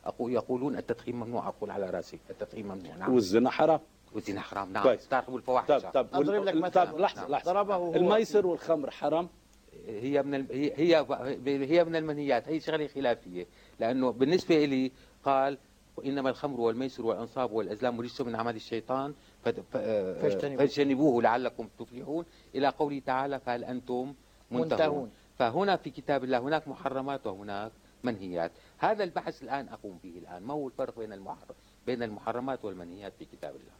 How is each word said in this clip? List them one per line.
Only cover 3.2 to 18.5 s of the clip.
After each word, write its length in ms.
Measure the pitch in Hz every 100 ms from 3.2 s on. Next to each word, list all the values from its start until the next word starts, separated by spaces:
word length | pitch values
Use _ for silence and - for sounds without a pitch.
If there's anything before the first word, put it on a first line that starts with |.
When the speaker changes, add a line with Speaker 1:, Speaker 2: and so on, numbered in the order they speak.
| 95 110 123
Speaker 2:
حرام. 300 | - 156 156 - _ -
Speaker 1:
والزنا 280 | 110 - 98
حرام، 320 | - 98 95
نعم. 100 | 101
Speaker 2:
كويس. 240 | 123 107 -
Speaker 1:
تعرف 220 | 131 123
الفواحش. 380 | 127 - 127 117
Speaker 2:
طب، 120 | 139
طب، 280 | 92 135 117
Speaker 3:
أضرب 300 | - - 202
لك 100 | 196
Speaker 2:
وال-، 80 | 160
Speaker 3:
مثل. 120 | 180
Speaker 2:
طب، 260 | 180 170 156
لحظة، 220 | 190 208
Speaker 1:
نعم. 100 | 175
Speaker 2:
لحظة. 220 | 143 170
Speaker 3:
ضربه 220 | 190 202 190
هو. 200 | 175 175
Speaker 2:
الميسر 520 | 180 214 226 208 185
والخمر 440 | 165 - 160 131
حرام؟ 380 | - 147 156 175 - _ _ _ - -
Speaker 1:
هي 360 | 107 127 143
من 120 | 139 139
ال-، 160 | 135
هي، 220 | 127 147 143
هي، 280 | 170 160 135 139 123 127 127
هي 380 | 139 135 170
من 120 | 165 160
المنهيات، 540 | 156 147 143 120 131
هي 100 | 156
شغلة 280 | 160 156 147
خلافية، 580 | 135 131 113 90 87 87 - - -
لأنه 320 | 117 131 127
بالنسبة 520 | 113 135 175 - 160 147
إلي 260 | 131 131 - - -
قال: 340 | 139 135 135 139 _ _ _ - 135
"إنما 240 | 139 131
الخمر 320 | 120 147 123
والميسر 440 | 117 113 131 - 113
والأنصاب 460 | 98 117 - 123
والأزلام 500 | 110 95 104 123 117
رجس 200 | 117 -
من 140 | 120 113
أعمال 200 | 117